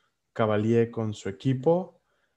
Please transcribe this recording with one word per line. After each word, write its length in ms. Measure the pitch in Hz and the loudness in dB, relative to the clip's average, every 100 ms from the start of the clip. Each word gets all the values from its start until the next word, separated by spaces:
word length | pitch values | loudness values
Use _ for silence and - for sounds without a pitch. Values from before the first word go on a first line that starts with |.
| _ _ _ | _ _ _
Cavalier 580 | - 110 104 107 117 117 | -2 0 2 2 2 2
con 240 | 117 110 | -2 -6
su 140 | 104 101 | -6 -10
equipo, 720 | 95 135 131 143 175 185 _ _ _ _ | -4 -2 0 2 0 -2 _ _ _ _